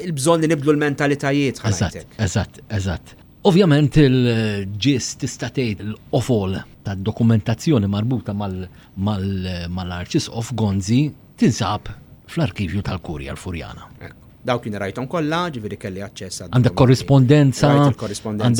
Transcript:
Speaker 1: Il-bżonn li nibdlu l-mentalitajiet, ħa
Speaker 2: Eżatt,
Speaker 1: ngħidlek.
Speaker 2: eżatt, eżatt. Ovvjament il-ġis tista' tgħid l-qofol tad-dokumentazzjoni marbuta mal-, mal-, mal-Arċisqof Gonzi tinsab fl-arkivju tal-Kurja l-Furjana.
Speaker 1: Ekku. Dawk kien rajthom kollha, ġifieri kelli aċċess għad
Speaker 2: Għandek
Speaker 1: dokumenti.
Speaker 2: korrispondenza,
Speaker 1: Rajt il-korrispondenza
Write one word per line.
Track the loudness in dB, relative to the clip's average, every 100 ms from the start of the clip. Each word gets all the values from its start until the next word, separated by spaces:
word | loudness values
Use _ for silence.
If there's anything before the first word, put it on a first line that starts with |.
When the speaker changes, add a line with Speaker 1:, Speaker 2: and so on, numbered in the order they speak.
| -6
Speaker 1:
Il-bżonn | -2 2 4
li | 2
nibdlu | 2 2
l-mentalitajiet, | 2 2 0 0 0 0 0 0 -2
ħa | -2
Speaker 2:
Eżatt, | -2 -2 -6
Speaker 1:
ngħidlek. | -12 -4
Speaker 2:
eżatt, | -2 -2 -4 -8 -6
eżatt. | -4 -2 -6 -10 -20 -20 _ 4
Ovvjament | 4 6 4 4 6
il-ġis | 6 4 2 2 0 -2 -6 -2 0 0 -2 -8
tista' | -10 -8 -8
tgħid | -4 -4 -4
l-qofol | -8 -12 -4 -2 0 0 0 -4 -8 -12
tad-dokumentazzjoni | -8 -6 -4 0 4 4 2 -2 0 2 2
marbuta | 0 -2 -2 -4
mal-, | -6 -6 -8 -10 -16 -16 -4
mal-, | -2 -2 -2 -4 -4 -6 -8
mal-Arċisqof | -6 -6 -8 -4 -4 -4 -8 -6 -2
Gonzi | -2 -2 0 0 0 -4 -14 0
tinsab | 0 2 -2 -4 -8 -14 -18 -20
fl-arkivju | -10 -4 -2 -2 -4 -4
tal-Kurja | -4 -6 -8 -10 -10 -10
l-Furjana. | -10 -10 -10 -14 -20 -20
Speaker 1:
Ekku. | -20 -20 -20 -10
Dawk | -4 -4
kien | -4 -6
rajthom | -6 -6 -6
kollha, | -4 -2 -2 -4
ġifieri | -6 -10 -10
kelli | -10 -10
aċċess | -12 -14 -12 -12
għad | -2
Speaker 2:
Għandek | 2 4
Speaker 1:
dokumenti. | 6
Speaker 2:
korrispondenza, | 6 6 6 6 6 6 6 4 4
Speaker 1:
Rajt | 6 4
il-korrispondenza | 2 -4 -8 -6 0 2